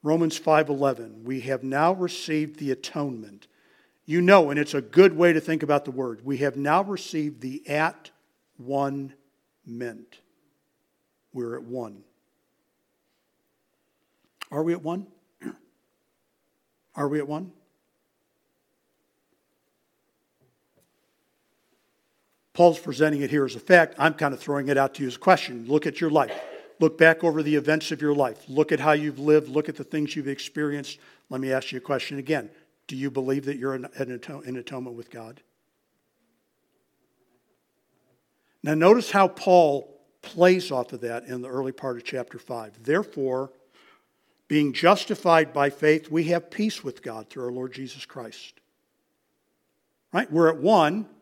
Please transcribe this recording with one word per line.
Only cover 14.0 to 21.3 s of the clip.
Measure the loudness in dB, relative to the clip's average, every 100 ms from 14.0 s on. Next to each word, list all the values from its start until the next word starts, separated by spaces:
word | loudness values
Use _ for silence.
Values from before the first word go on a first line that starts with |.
| _ _ _ _ -12
Are | -6
we | -4
at | -4
one? | -6 -8 -10 _ _ _
<clears throat> | -16 -16 _ _ _ _ _ _ _ _ _ _ _ _ _ -6
Are | -4
we | -4
at | -4
one? | -8 -10 _ _ _ _ _ _ _ _ _ _ _ _ _ _ _ _ _ _ _ _ _ _ _ _ _ _ _ _ _ _ _ _ _ _ _ _ _ _